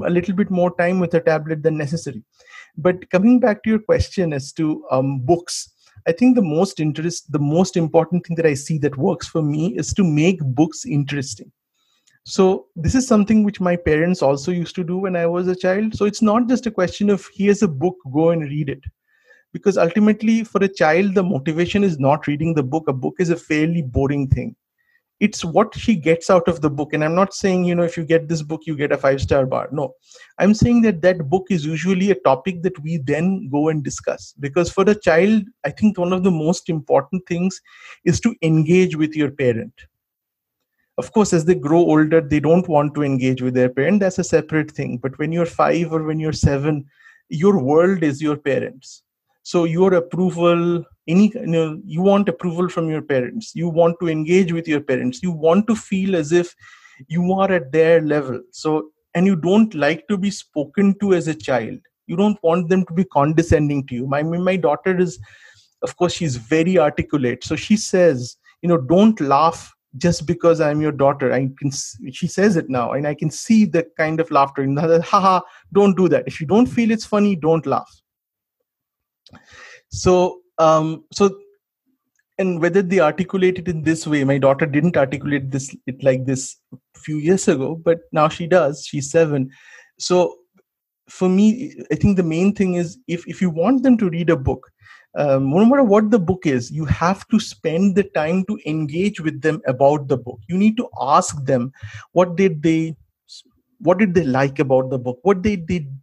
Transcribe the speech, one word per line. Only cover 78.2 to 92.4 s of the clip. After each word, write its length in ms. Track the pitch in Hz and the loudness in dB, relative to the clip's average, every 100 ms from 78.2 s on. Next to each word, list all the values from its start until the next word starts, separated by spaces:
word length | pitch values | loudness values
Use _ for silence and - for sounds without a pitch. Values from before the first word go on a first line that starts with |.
| _ _ _ _ _ _ _ _ _ _ _ - _ - - - _ | _ _ _ _ _ _ _ _ _ _ _ -20 _ -20 -20 -20 _
So, 540 | - 185 180 180 - _ - | -4 2 2 2 -4 _ 0
um, 460 | 160 160 160 160 _ | 4 4 0 -6 _
so, 240 | - 202 - - _ _ _ _ _ _ _ _ - | 0 0 0 -20 _ _ _ _ _ _ _ _ -4
and 220 | 190 170 | -4 0
whether 220 | 170 185 | 0 0
they 180 | 180 185 | 0 2
articulate 580 | 151 151 180 190 185 185 | 2 0 -4 0 0 0
it 100 | 165 | -6
in 140 | 160 | -4
this 240 | 151 160 160 | -2 -4 -2
way, 160 | 147 | -2
my 140 | 135 139 | 0 2
daughter 280 | 135 135 160 | 2 2 0
didn't 300 | 143 170 165 | 0 0 2
articulate 540 | 135 143 143 143 135 | 0 -2 -4 -4 -4
this, 240 | 135 - - - | -8 -8 -14 -14
it 160 | 139 | -2
like 240 | 139 131 131 | 0 0 0
this 300 | 131 - - _ | -4 -6 -16 _
a 260 | - _ _ | -20 _ _
few 180 | - 151 | -8 -4
years 320 | 151 185 - | 0 0 2
ago, 260 | 147 135 | 0 -2
but 260 | 165 165 165 - | -4 -2 -2 -2
now 160 | 165 151 | 0 0
she 180 | - 165 | 0 0
does. 380 | 180 143 147 - | 2 2 -4 -8
She's 240 | 147 135 | -8 -2
seven. 400 | 165 160 143 131 _ - - _ - | 0 2 0 -4 _ -20 -20 _ -12
So 400 | - 180 175 - _ _ _ _ _ _ _ | 0 0 0 -4 _ _ _ _ _ _ _
for 200 | - 185 | -4 0
me, 460 | 190 214 240 - - - | 4 2 2 -6 -12 -8
I 60 | 156 | -2
think 200 | 208 190 | 0 2
the 60 | |
main 320 | 170 160 | 0 0